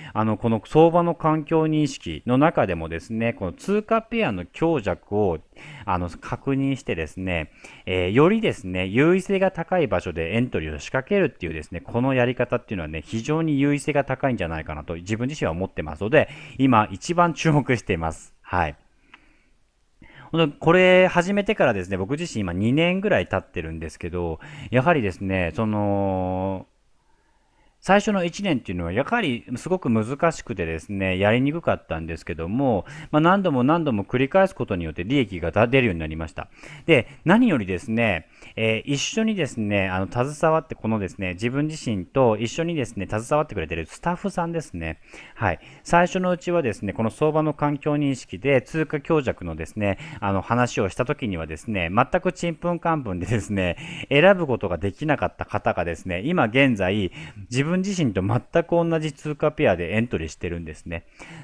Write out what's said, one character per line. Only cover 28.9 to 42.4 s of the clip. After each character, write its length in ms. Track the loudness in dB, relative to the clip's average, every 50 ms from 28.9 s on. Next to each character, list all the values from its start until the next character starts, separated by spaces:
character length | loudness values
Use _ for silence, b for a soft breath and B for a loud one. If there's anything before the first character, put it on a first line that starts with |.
や 100 | -2 -2
は 180 | -2 -2 -2 -2
り 240 | -2 -2 -4 -4 -6 -8 -10
す 120 | -6 -4 -4
ご 80 | -4 -2
く 100 | 0 0
難 400 | 0 0 0 -2 -2 0 0 0
し 120 | 0 -2
く 120 | -6 -8 -6
て 120 | -4 -4
で 120 | -4 -4 -6
す 140 | -6 -6
ね、 260 | -4 -2 -2 0 0 2
や 140 | 4 4
り 80 | 4 4
に 120 | 2 0
く 80 | -2 -2
か 140 | -2 -2 -2
っ 120 | -2 -4 -8
た 100 | -8 -6
ん 80 | -6
で 100 | -6 -8
す 80 | -8 -8
け 120 | -8 -8
ど 120 | -6 -6 -4
も、 380 | -2 0 2 2 2 0 -2 B B B -6 B
ま 80 | 2 4
あ、 20 |
何 220 | 6 6 6 4
度 80 | 4 2
も 140 | 2 2 4
何 180 | 4 4 2
度 100 | 2 0
も 120 | 0 -2 -2
繰 140 | 0 0 0
り 100 | 2 4
返 180 | 4 4 4
す 80 | 2 0
こ 100 | -2 -4
と 100 | -2 -2
に 80 | -4 -4
よ 80 | -4
っ 20 | -6
て 80 | -6
利 160 | -2 0 2 0
益 220 | 0 0 -2 -4
が 100 | -4 0
だ-、 160 | 2 2 4
出 140 | 4 4 4
る 80 | 4 2
よ 20 |
う 40 | 0
に 60 | -2
な 60 | -4
り 80 | -6 -6
ま 140 | -6 -8 -8
し 40 |
た。 160 | -10 -12 -14 -14 B B B B B B B
で、 220 | 4 4 4 2 B B B B
何 240 | 4 6 6 6 4
よ 100 | 2 0
り 80 | 0
で 120 | -2 -4 -4
す 100 | -4 -2
ね、 380 | 0 2 2 2 0 0 -4 B B B B B B
え 300 | -2 0 0 0 0 -2
ー、 60 | -2
一 60 | -2 -2
緒 260 | -2 -2 -2 0 0
に 100 | 0 0
で 120 | -2 -2
す 140 | -4 -4 -4
ね、 280 | -2 0 2 2 2 2
あ 100 | 0 -2
の、 80 | -2
携 480 | -2 -2 -2 -2 -2 -2 0 2 2 2
わ 60 | 2
っ 60 | 0
て、 80 | -4 -10
こ 140 | -6 -4 -2
の 100 | -2 -2
で 100 | -2 -4
す 100 | -6 -4
ね、 140 | -6 -4
自 180 | -4 -2 -2 -2
分 160 | 0 0 -2
自 240 | -2 -4 -6 -6 -4
身 160 | -4 -4 -4
と 300 | -2 2 4 4 4 4
一 120 | 2